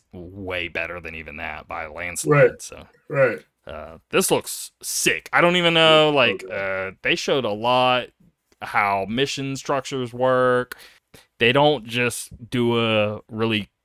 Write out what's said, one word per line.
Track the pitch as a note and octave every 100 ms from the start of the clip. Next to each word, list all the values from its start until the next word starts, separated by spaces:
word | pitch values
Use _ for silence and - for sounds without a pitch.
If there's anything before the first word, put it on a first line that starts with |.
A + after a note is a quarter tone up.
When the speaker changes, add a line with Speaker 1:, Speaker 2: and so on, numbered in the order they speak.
| _
Speaker 1:
way | F#2 F2 G2 F#2 F2+ F2
better | E2 E2 F2
than | E2
even | D#2+ D2+ D2+
that | E2 D2+ C#2+
by | E2
a | D#2+
landslide, | D#2 F2 F2 D3
Speaker 2:
Right. | D3 B2+ -
Speaker 1:
so. | - - - _ -
Speaker 2:
Right. | C#3+ B2+ G#2 _ _ -
Speaker 1:
Uh, | D2+ D2+ E2 -
this | E3 F#3+
looks | C3+ - - - _
sick. | - - E3+ E2 -
I | C3+
don't | F3 F3+
even | E3+
know, | E3 D#3+ D#3 D3+
Speaker 2:
It's | C#3+
so |
Speaker 1:
like, | A#2 F#2+
Speaker 2:
good. | -
Speaker 1:
uh, | G2+ G2 F#2+ F#2+ F#2
they | B2+ E3
showed | - D3
a | A#2
lot | G#2 A#2 B2+ B2+ B2+ A2 _ _ _ _ -
how | G#2 A#2 G2+ G2 F#2+
mission | A#2 C#3 - C3+ C3+
structures | - C#3+ - C3+ A#2+
work. | B2 B2+ B2+ B2+ B2 B2 - - _ _ - _ -
They | A2+
don't | C3+ D3+ C#3+ A#2
just | A#2+ B2 - - - A#2
do | B2 A#2+ A#2
a | A2+ A2 G#2 G#2+ -
really | A2 A2+ G#2+ G2 _